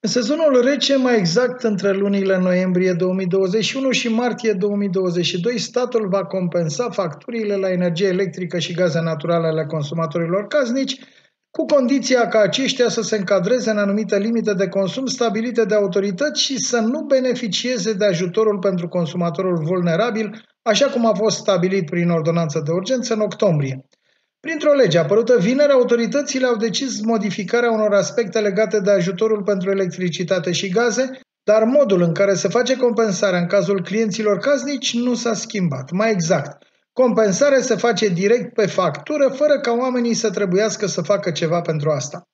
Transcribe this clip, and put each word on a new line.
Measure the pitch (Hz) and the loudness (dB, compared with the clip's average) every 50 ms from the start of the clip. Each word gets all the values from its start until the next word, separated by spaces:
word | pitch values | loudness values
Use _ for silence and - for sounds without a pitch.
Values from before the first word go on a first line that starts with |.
În | - 208 | -4 0
sezonul | - 247 233 202 294 320 330 302 269 247 240 | -2 0 0 0 0 2 2 4 4 4 4
rece, | 262 294 247 - - 277 | 4 2 0 0 0 0
mai | 269 254 254 240 | 2 2 2 2
exact | 220 185 165 160 226 254 247 247 - | 2 2 2 2 2 0 0 -2 -2
între | - 226 208 180 190 202 | -2 -2 -2 0 0 0
lunile | 190 196 202 202 202 196 196 190 190 185 | 0 0 0 0 0 0 0 0 0 2
noiembrie | 180 185 180 180 185 185 180 180 185 185 | 2 2 2 2 2 0 0 2 2 0
două | 180 170 185 185 185 | 0 0 0 -2 -2
mii | 190 190 | -2 -2
douăzeci | 180 175 190 190 185 185 226 214 | 0 0 0 0 2 0 0 -2
și | - - | -2 -4
unu | 269 269 269 | -2 -2 0
și | 247 - - 240 | 0 0 0 0
martie | 220 226 247 247 214 - - 226 | -2 0 0 -2 -4 -2 -2 -2
două | 208 185 196 208 202 | -2 0 -2 -2 -2
mii | 202 202 202 | -2 -2 -2
douăzeci | 175 190 190 180 170 175 170 | 0 0 0 0 0 0 -2
și | - - 180 | -2 -2 -2
doi, | 170 233 247 220 | -2 -2 -2 -4
statul | - - - 240 254 247 247 233 214 190 | -6 -4 -2 -4 -4 0 -2 -2 -2 0
va | 185 196 185 | -2 -2 -4
compensa | 190 - 190 185 175 151 175 170 156 147 - 247 233 | -4 -4 -4 -4 -2 -2 -2 -2 -2 -4 -4 -6 -6
facturile | - - 190 165 147 - - - 233 233 220 208 202 | -4 -4 -6 -6 -6 -10 -14 -8 -6 -4 -4 -2 -2
la | 196 190 190 | -2 -2 -2
energie | 185 175 180 180 170 160 202 | 0 0 0 -2 0 0 0
electrică | 190 180 185 196 185 - - 180 165 - 175 | 0 0 0 -2 -4 -4 -8 -8 -6 -4 -4
și | 156 - 175 | -4 -4 -2
gaze | 165 185 170 147 165 | 0 0 0 0 0
naturale | 165 160 160 151 147 160 170 170 165 | -2 -2 -4 -4 -2 -2 0 0 0
ale | 160 160 160 156 | 0 -2 -2 -4
consumatorilor | 147 165 156 143 - 175 165 165 156 - 175 170 165 175 196 208 | -4 -4 -6 -4 -4 -4 -4 -4 -4 -2 -4 -2 0 -2 -2 -2
casnici, | 202 - 302 269 226 240 277 269 269 - - - - _ _ _ _ _ _ _ _ | 0 0 0 0 2 0 -2 -2 -4 -6 -10 -12 -20 _ _ _ _ _ _ _ _
cu | _ - 320 | _ -6 0
condiția | - 302 285 254 233 277 269 - - 254 247 233 - | 2 2 2 4 4 2 0 2 2 2 2 2 2
ca | - 220 | 4 2
aceștia | 208 180 147 - 269 269 269 - 247 226 | 2 4 2 0 -2 -2 0 0 0 0
să | - 233 | 0 -2
se | 214 - 220 | -2 -2 -2
încadreze | 214 196 - 202 190 175 202 247 254 202 220 | -2 0 2 2 2 2 2 0 0 2 0
în | 220 208 | 0 0
anumite | 202 202 196 214 220 214 208 202 | 0 0 0 -2 0 0 0 0
limite | 202 226 233 226 202 208 202 | 0 0 -2 0 0 0 0
de | 180 196 180 | 0 -2 0
consum | 180 196 196 180 - 262 269 | 0 -2 -2 -2 -2 -4 -6
stabilite | 247 - - 247 226 196 220 226 247 226 226 226 | -6 -2 0 -2 0 0 -2 -4 -2 0 0 0
de | 190 214 | 2 2
autorități | 208 202 190 175 202 196 202 196 - 285 302 294 - | 2 2 2 0 0 -2 -2 -2 -2 -2 -2 0 -2
și | - - 277 226 | -4 -2 -2 -4
să | - - - 233 | -4 -2 -2 0
nu | 220 220 262 311 | 0 0 -2 -2
beneficieze | 302 294 277 262 254 254 233 247 240 208 175 - - 247 254 233 175 220 | 0 2 2 2 2 0 -2 -2 -4 -4 -4 -4 -2 -2 -4 -2 -2 -4
de | 220 185 208 | -2 0 0
ajutorul | 208 180 160 190 180 175 220 220 214 208 202 | 0 2 0 -2 -2 0 0 2 2 0 0
pentru | 180 202 190 180 170 165 | 0 -2 -2 -2 -6 -4
consumatorul | - 180 170 147 - 180 175 170 156 170 190 185 180 165 151 | -2 -4 -4 -2 -2 -2 -2 -2 -2 -2 -2 -2 -2 -2 0
vulnerabil, | 156 185 180 175 175 160 165 220 247 208 220 220 202 - - - _ _ _ | -2 0 0 0 0 2 2 0 0 0 -4 -4 -6 -8 -14 -20 _ _ _
așa | _ 240 208 214 269 | _ 0 2 2 2
cum | 269 - 247 226 | 2 2 2 2
a | 226 208 | 2 2
fost | 180 214 220 - | 2 0 0 -2
stabilit | - - - 190 180 170 190 190 196 165 147 | 0 0 0 2 2 2 2 0 0 -2 -2
prin | - 175 170 175 | -2 0 0 2
ordonanță | 170 165 156 165 165 170 170 156 143 160 151 | 0 0 0 0 0 0 -2 -2 -2 -4 -2
de | 147 | -2
urgență | 165 180 190 247 262 254 - - 226 | -2 -2 -2 -2 -2 -2 -2 -2 -2
în | 214 | -2
octombrie. | 214 196 - - 226 196 165 147 139 131 127 131 - _ _ _ _ _ _ _ _ _ _ _ | -2 -4 -2 0 2 2 2 2 0 -2 -4 -8 -12 _ _ _ _ _ _ _ _ _ _ _
Printr-o | - 302 330 302 302 294 | -8 -8 -6 0 2 2
lege | 285 277 254 185 151 170 | 4 4 4 4 4 2
apărută | 160 151 202 214 233 - 254 226 | 2 4 2 2 4 4 4 4
vineri, | 175 220 254 277 294 285 | 4 2 2 4 4 4
autoritățile | 277 254 247 - 240 240 233 202 196 285 285 294 - 262 254 | 6 4 4 4 2 2 2 0 0 -2 -2 -2 -2 -2 0
au | 247 240 | 0 0
decis | 214 220 226 180 - 277 262 202 208 | 0 0 -2 -2 -4 -6 -6 -6 -4
modificarea | 214 220 226 220 196 208 175 - 202 175 - 240 240 233 | -2 -2 0 0 0 -2 -4 -4 -4 -2 0 0 2 2
unor | 226 220 214 208 | 0 2 2 2
aspecte | 196 202 180 - - 247 233 185 - 226 | 2 2 0 0 -2 -2 -4 -2 -2 -2
legate | 214 208 185 196 220 208 220 214 | -2 0 0 0 0 2 0 0
de | 190 196 | 2 4
ajutorul | 202 196 170 180 190 180 220 220 220 208 | 2 2 2 0 -2 0 0 0 0 0
pentru | 196 208 202 190 180 196 | 0 -2 -2 0 0 -2
electricitate | 196 196 190 180 180 - 185 175 151 - 185 - 190 185 170 180 | 0 0 -2 -2 -4 -4 -4 -4 -4 -4 -2 -2 -2 -2 0 -2
și | 170 - 196 196 | -4 -4 -4 -2
gaze, | 180 226 240 240 202 233 262 262 262 - - _ _ _ | 0 0 0 0 0 -2 -2 -4 -4 -14 -20 _ _ _
dar | _ - 208 220 220 | _ 2 4 4 4
modul | 226 262 294 277 214 196 175 | 4 4 4 4 4 4 2
în | 175 165 | 4 2
care | 156 151 196 196 196 | 2 2 2 2 2
se | 180 - 190 | 0 0 0
face | - 233 254 247 262 | 0 0 2 2 0
compensarea | 254 262 240 226 208 226 214 185 180 - 196 180 175 | 2 2 0 2 2 0 0 0 0 0 0 2 0
în | 175 | 0
cazul | 170 - 202 175 160 202 190 | 2 2 2 2 2 0 -2
clienților | 175 - 185 220 226 214 175 220 214 208 202 175 | -2 -2 -2 0 0 0 -2 -2 0 0 0 2
casnici | - 269 294 269 233 277 285 262 - - - | 2 0 0 0 0 -4 -6 -4 -4 -4 -2
nu | 233 240 247 247 | 0 0 0 -2
s-a | 226 - 233 220 | 0 -2 -2 -2
schimbat. | - - - - 208 180 165 135 127 131 - | -4 -6 -6 -4 -2 -2 -2 -2 -4 -8 -6
Mai | 175 185 214 226 | -2 0 0 0
exact, | 220 185 160 160 185 147 139 - - _ _ _ _ _ _ _ | 0 0 2 2 0 0 0 -6 -12 _ _ _ _ _ _ _
compensarea | _ - 254 247 202 208 220 202 180 185 277 285 277 262 | _ 2 2 2 4 4 2 2 4 2 4 4 4 2
se | - - 233 | 2 0 -2
face | 175 - 240 226 - 220 208 | 0 2 0 0 2 0 0
direct | 175 165 190 202 233 247 190 - - | 0 2 2 2 2 2 0 -4 -2
pe | - 214 | 0 0
factură, | 180 - - 185 160 143 - - - 302 294 277 254 254 | 0 0 0 0 0 -2 -4 -8 -6 0 2 2 2 2
fără | 262 294 302 285 269 | 2 2 2 2 2
ca | 277 247 233 240 | 2 -2 -2 0
oamenii | 254 254 247 247 240 233 226 | -2 -2 -2 0 0 0 0
să | - - 214 | 0 0 -2
trebuiască | 180 202 208 185 175 190 214 220 - - 214 | 0 0 0 0 2 2 2 0 -2 -4 -4
să | 180 - - | -4 -2 -4
facă | 165 - 208 196 196 185 | 0 0 0 0 0 -4
ceva | 156 - 175 156 170 175 | -4 -2 -2 0 0 -2
pentru | 165 - 160 156 143 156 | -2 -2 -4 -2 0 0
asta. | 151 139 - - - 180 _ _ | -2 -2 -4 -8 -12 -14 _ _